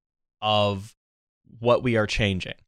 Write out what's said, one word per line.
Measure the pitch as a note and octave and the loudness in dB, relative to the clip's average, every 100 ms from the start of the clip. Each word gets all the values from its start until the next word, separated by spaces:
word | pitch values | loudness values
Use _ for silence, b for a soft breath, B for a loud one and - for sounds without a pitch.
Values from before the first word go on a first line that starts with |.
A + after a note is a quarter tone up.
| _ _ _ - | _ _ _ -6
of | G#2+ G#2+ G#2 G2 G#2+ _ _ _ _ _ _ A2+ | 0 2 2 -2 -10 _ _ _ _ _ _ -4
what | A#2 A#2+ | 2 2
we | B2+ A2 | 2 0
are | G#2 | 0
changing, | - G#2 F#2 - - | 0 0 -2 -6 -14